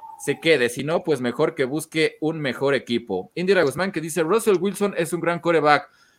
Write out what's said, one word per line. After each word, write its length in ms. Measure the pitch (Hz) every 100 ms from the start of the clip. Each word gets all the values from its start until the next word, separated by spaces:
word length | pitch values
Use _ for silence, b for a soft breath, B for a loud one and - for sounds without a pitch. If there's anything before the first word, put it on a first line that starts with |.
| - -
se 200 | - 139
quede, 300 | 160 151 120
si 140 | 120
no, 200 | 139 170
pues 180 | 170 143
mejor 340 | 123 143 160 165
que 80 |
busque 540 | 131 147 156 156 151 -
un 180 | 151 160
mejor 360 | 147 120 139 139
equipo". 560 | - 117 - 95 92
Indira 300 | - 180 202
Guzmán, 280 | 147 139 190
que 80 | 185
dice, 220 | 160 156
"Russell 360 | 165 220 220 185
Wilson 340 | 185 185 208 196
es 160 | 165
un 100 | 170
gran 180 | 165 170
quarterback, 500 | 170 165 147 147 - _ _